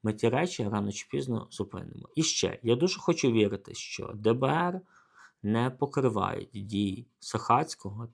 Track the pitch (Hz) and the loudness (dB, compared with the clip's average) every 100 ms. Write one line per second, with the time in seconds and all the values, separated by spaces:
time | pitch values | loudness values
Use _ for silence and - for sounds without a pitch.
0 | 110 107 117 123 175 - 107 107 101 101 | -2 2 2 2 0 -2 -2 0 -2 -6
1 | - 139 131 113 - - 101 95 85 - | -6 -6 -2 -4 -6 -8 -8 -8 -12 -14
2 | - - 160 - 90 87 113 123 180 - | -8 0 0 2 0 0 2 4 2 0
3 | - 165 135 113 104 98 - - - - | 0 2 4 6 4 2 -8 -12 -10 -10
4 | - 107 107 123 135 156 175 185 185 _ | -10 0 2 4 2 2 0 -2 -10 _
5 | _ _ - _ 104 113 123 131 139 143 | _ _ -20 _ 0 2 2 0 -2 2
6 | 131 107 95 - - 101 101 101 101 98 | 2 2 -2 -4 -8 -10 -4 0 0 -2
7 | 120 _ - 113 - 123 156 - 101 101 | -10 _ -4 -4 2 2 2 -6 -10 -10
8 | 117 | -12